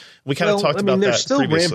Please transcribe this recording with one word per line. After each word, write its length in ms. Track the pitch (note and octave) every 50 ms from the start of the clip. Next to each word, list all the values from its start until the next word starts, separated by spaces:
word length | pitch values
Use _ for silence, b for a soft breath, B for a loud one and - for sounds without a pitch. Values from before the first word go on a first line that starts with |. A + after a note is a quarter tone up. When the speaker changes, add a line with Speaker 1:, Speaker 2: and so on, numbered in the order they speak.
| B B B B B
Speaker 1:
We 100 | C3 C#3
kinda 200 | - F3 E3+ G#3
Speaker 2:
Well, 60 | G3+ G3+
Speaker 1:
talked 160 | D#3 D3+ F#3
Speaker 2:
I 20 |
mean, 80 | G3+ G3
Speaker 1:
about 100 | C3 F#3+
Speaker 2:
they're 120 | G3+ G3+
Speaker 1:
that 60 | - -
Speaker 2:
still 180 | - - C4 C#4+
Speaker 1:
previously. 320 | C4+ - D#3 D#3+ F3 F3 D#3